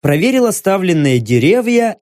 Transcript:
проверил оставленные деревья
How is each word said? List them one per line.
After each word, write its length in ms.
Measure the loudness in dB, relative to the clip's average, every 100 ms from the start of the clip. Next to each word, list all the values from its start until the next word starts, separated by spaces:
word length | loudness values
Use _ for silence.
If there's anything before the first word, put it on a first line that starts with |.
проверил 440 | 0 0 0 0 -2
оставленные 720 | -2 -2 -2 0 0 0 0
деревья 800 | 0 0 2 0 0 0 -2 -6